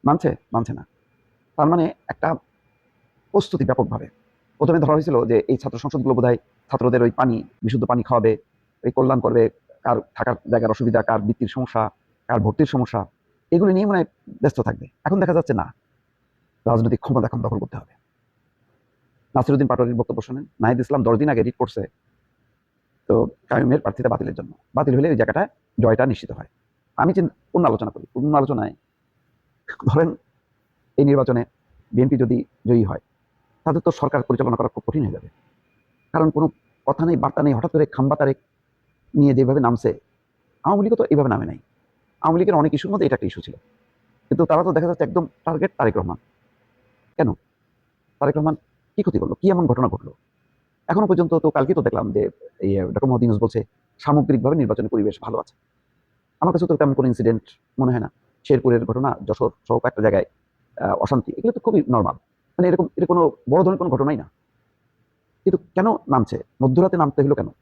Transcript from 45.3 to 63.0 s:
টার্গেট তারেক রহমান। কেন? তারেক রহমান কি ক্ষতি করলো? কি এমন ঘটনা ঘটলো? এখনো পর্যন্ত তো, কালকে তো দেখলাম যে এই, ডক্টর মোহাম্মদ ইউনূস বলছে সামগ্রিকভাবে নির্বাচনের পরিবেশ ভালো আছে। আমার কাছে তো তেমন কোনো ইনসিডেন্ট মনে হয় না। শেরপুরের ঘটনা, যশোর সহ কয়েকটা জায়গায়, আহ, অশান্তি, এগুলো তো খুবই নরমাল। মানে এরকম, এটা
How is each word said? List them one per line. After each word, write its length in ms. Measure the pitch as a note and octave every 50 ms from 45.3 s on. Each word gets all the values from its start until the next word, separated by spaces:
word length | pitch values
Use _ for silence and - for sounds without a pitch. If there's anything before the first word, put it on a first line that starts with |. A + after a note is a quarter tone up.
| _ _ _
টার্গেট 260 | D#3+ E3 D#3 D3+ G3 _
তারেক 200 | - C3+ A2 -
রহমান। 200 | G#2 F#2 F#2 F2 - _ _ _ _ _ _ _ _ _ _ _ _ _ _ _ _ _ _ _
কেন? 160 | - E3 A2+ - _ _ _ _ _ _ _ _ _ _ _ _ _ _ _ _ _
তারেক 180 | C#3+ C#3+ D3
রহমান 180 | D3+ D3+ D#3 D#3 - _ _ _ _ _ _ _
কি 60 | -
ক্ষতি 180 | G3+ F#3 - -
করলো? 140 | - - -
কি 160 | _ - G3
এমন 180 | F#3+ F3 E3+
ঘটনা 200 | C#3 A#2+ - B2+
ঘটলো? 260 | F#2+ - - - - - _ _ _ _ _ _ _ _ _ _ _ _ _ _
এখনো 200 | - E3+ G3 G#3+
পর্যন্ত 260 | F#3 F#3 E3 F3 D#3 E3
তো, 160 | D#3+ - D#3
কালকে 240 | - D3 C3+ C3+ F#3
তো 80 | D#3+
দেখলাম 300 | A#2 - - E2 - -
যে 180 | - - G#2 - - _ - - _ _
এই, 180 | F#2+ G2 G2
ডক্টর 300 | G2 F#2 F2+ - - -
মোহাম্মদ 160 | C3 B2+ A#2 A#2+
ইউনূস 180 | A#2 G#2+ G2+
বলছে 220 | A2+ G#2+ - A2+ G#2 _ _ _ _ _ _ _
সামগ্রিকভাবে 560 | - D#3 D3 D3 C3 - C#3+ A#2 G#2+ C3+ C#3+
নির্বাচনের 340 | D#3 C3 G#2 G#2+ - G#2 G#2+
পরিবেশ 300 | - A2+ G#2 G#2+ F#2+ -
ভালো 160 | - A2+ A2
আছে। 180 | - - - _ _ _ _ _ _ _ _ _ _ _ _ _ _ _ _ _ _
আমার 140 | D3+ F3+ E3
কাছে 140 | E3+ F3+
তো 100 | - D#3+
তেমন 160 | - D3+ C#3+ C3+
কোনো 140 | - C3
ইনসিডেন্ট 340 | B2+ A#2 - A2+ A2+ A#2 A2 _ _ _ _ _ _ _ -
মনে 120 | C3+ B2
হয় 80 | B2 A#2+
না। 120 | - - _ _ _ _ _ _ _
শেরপুরের 420 | - C#3+ B2 - C3 A#2+ A#2 A2+
ঘটনা, 300 | - A2+ B2 C3+ C3+ - - G2
যশোর 240 | G2 G#2+ - B2+ A#2 - _ _
সহ 120 | _ A#2+ A#2+
কয়েকটা 220 | - A#2+ - -
জায়গায়, 220 | G#2+ G#2+ G2 F#2+ F2+ - _ _ _ _ _ _ _ _ _ -
আহ, 120 | - G2 G2
অশান্তি, 380 | - - - C#3 B2 - -
এগুলো 200 | - - - A3+
তো 80 | - -
খুবই 240 | _ A3+ G#3+ F3+ - -
নরমাল। 240 | B2 A2+ G2+ - - - _ _ _ _ _ _ _
মানে 100 | - F3+
এরকম, 200 | F3+ D3+ - E3+ - _
এটা 100 | -